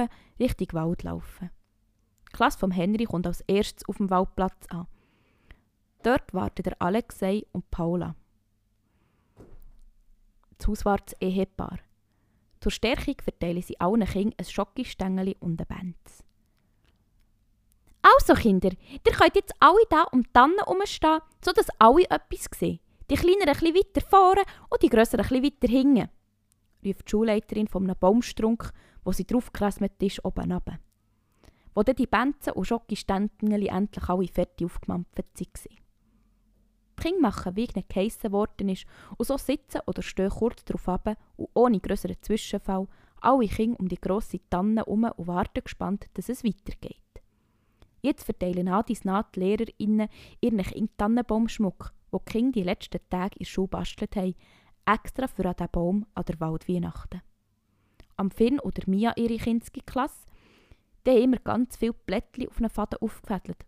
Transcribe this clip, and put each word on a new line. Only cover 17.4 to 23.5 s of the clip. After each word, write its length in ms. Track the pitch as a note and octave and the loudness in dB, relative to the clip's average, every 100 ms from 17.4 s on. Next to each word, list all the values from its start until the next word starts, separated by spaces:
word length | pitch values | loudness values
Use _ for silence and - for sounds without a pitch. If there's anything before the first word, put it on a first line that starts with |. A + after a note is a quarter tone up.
| _ _ _ _ _ _ | _ _ _ _ _ _
„Also 320 | F#4 C5 - D4+ | 8 8 8 4
Kinder, 340 | A3+ F#3 F#3 | 6 2 2
ihr 400 | F#3 - C#4 A4+ | -2 -16 -2 0
könnt 240 | - E4 G4 | 6 4 4
jetzt 180 | - - | -2 6
alle 240 | C#4 G4 A4+ | 6 8 6
da 140 | D#4 | 4
um 200 | E4+ B3+ | 4 2
die 60 | A3+ | 4
Tanne 260 | B3 C#4 G4 | 6 6 6
herumstehen, 640 | - F#4 G4+ - D#4 D#4+ - _ | 0 -2 -2 0 2 2 -2 _
sodass 240 | - - - - | -2 2 0 8
alle 240 | E4 D4+ F#4 | 8 8 4
etwas 380 | - - - - - | 2 -4 -12 -10 -4
sehen. 240 | F3 E3+ _ _ - | -4 -4 _ _ -4
Die 60 | C#4 | 0
Kleineren 340 | F4 G4 | 4 4
ein 40 | F4 | 4